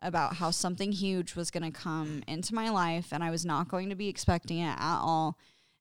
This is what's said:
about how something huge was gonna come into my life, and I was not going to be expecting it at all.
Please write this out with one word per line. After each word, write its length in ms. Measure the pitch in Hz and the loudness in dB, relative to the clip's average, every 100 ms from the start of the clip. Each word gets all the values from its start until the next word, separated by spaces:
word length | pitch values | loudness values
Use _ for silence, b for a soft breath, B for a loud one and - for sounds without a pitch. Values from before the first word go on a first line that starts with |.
about 360 | 180 170 143 170 | -2 2 2 2
how 120 | 170 | 0
something 400 | 185 180 175 196 | 2 0 0 0
huge 420 | 196 190 185 175 | 0 2 2 0
was 160 | - 170 | -4 -4
gonna 220 | 175 165 | -2 -4
come 500 | 147 175 160 151 151 - | -4 -2 -2 -2 -4 -6
into 260 | 160 175 | -4 -2
my 140 | 226 226 | -2 2
life, 380 | 202 170 165 170 | 2 4 2 -2
and 100 | 147 | -2
I 60 | 165 | 0
was 140 | 165 | 0
not 220 | 170 147 175 | 2 2 2
going 220 | 185 190 | 0 -2
to 60 | 190 | -4
be 100 | 202 | -4
expecting 540 | - - 170 - 165 | -4 0 -2 0 -2
it 180 | 170 120 | 0 0
at 220 | 156 170 | 0 2
all. 360 | 160 160 156 165 b b b b | 2 2 2 -2 b b b b